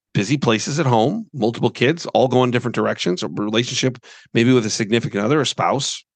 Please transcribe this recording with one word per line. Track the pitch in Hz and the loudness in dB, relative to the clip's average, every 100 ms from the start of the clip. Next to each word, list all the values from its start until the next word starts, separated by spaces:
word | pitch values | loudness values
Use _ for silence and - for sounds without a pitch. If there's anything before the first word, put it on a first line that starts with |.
| _ | _
Busy | - 98 143 | -4 -2 0
places | 120 110 - 147 | 2 0 0 -2
at | 135 | 2
home, | 117 120 220 220 | 2 2 -2 -8
multiple | 147 110 113 120 | -2 -2 0 -4
kids, | - 127 170 - | 0 0 0 0
all | 110 123 | 2 4
going | 123 127 | 4 2
different | 120 120 | 0 -2
directions, | 107 107 107 180 180 | -2 -2 -2 -2 -2
a | 101 | -4
relationship | 90 104 110 127 131 127 127 - - - | -6 -2 -2 -2 -2 -2 -4 -14 -20 -4
maybe | 117 120 | 2 4
with | 127 | 4
a | 107 | 2
significant | - 101 113 110 101 | -2 0 0 0 -2
other, | 107 151 | 0 0
a | 123 | 0
spouse, | - 90 123 - - - | 0 0 0 -4 -8 -14